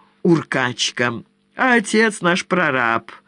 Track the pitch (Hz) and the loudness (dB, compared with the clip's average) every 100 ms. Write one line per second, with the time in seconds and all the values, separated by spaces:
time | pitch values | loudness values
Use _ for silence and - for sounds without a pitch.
0 | _ _ 190 160 - 135 123 117 - - | _ _ 2 2 2 -4 -4 -4 -6 -2
1 | 123 117 - _ _ - 254 240 - 220 | -4 -4 -12 _ _ -4 0 0 2 2
2 | 226 214 175 185 - 180 160 131 120 113 | 2 0 -2 -2 -2 -2 0 0 0 -2
3 | - - | -4 -16